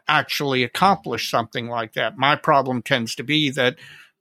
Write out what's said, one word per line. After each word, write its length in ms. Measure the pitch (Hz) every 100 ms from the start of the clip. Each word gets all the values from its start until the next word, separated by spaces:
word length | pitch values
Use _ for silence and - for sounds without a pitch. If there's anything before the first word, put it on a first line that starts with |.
| -
actually 560 | 151 - - 143 131
accomplish 680 | 120 - 190 190 147 117 -
something 380 | 127 113 127 117
like 260 | 117 113
that. 220 | 135 113 101
My 200 | 135 147
problem 440 | - 143 131 127
tends 360 | - 131 113 -
to 80 |
be 260 | 123 156 147
that 260 | 127 123 123 - - - _